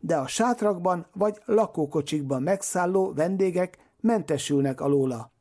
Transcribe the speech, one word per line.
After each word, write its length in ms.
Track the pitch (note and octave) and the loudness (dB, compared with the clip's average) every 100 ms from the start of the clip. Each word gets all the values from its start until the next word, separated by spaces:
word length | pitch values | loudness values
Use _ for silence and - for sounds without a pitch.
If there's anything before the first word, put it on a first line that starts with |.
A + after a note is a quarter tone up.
de 160 | D#3+ E3 | 0 -2
a 100 | B2+ | -2
sátrakban 800 | - A#3 A#3+ G#3 F#3 F3+ F3+ E3 | 0 0 2 0 0 0 -2 -4
vagy 280 | - G#3 G#3+ | -2 -2 -2
lakókocsikban 960 | - G#3+ - - D3 D#3 C#3+ D#3 C#3 C3+ | 0 2 2 0 -2 -2 -2 -4 -2 -2
megszálló 720 | C#3+ F#3+ - F#3 F3 F#3+ F#3+ | 0 -2 -2 -2 0 2 0
vendégek 640 | C#3+ E3 F#3+ F#3+ F3 F3+ - _ _ | 0 -2 2 0 0 -2 -6 _ _
mentesülnek 800 | A3 A3+ D#3 C#3+ - C#3+ C#3 C3 | 0 0 0 -4 0 2 2 0
alóla. 520 | C#3 C#3+ C3 A#2 A2+ _ | 0 2 2 -2 -10 _